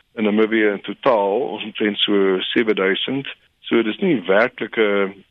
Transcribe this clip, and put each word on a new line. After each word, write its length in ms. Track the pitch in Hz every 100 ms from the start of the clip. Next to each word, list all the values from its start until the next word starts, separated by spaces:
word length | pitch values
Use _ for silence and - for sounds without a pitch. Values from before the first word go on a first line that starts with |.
| _ 120
in 80 |
Namibië 480 | 107 107 107 113 107
in 100 | 98
totaal, 580 | - 98 139 110 101 107
ons 240 | 143 104
omtrent 340 | 107 - 107 101
so 420 | - 101 95 90
sewe 340 | - - 110
duisend. 540 | 98 95 95 - 135 139 - _ _
So, 240 | - 120
dis 140 | 110 107
nie 240 | 196 131
werklik 560 | 92 98 123 - 113 -
'n 460 | 104 101 98 95 -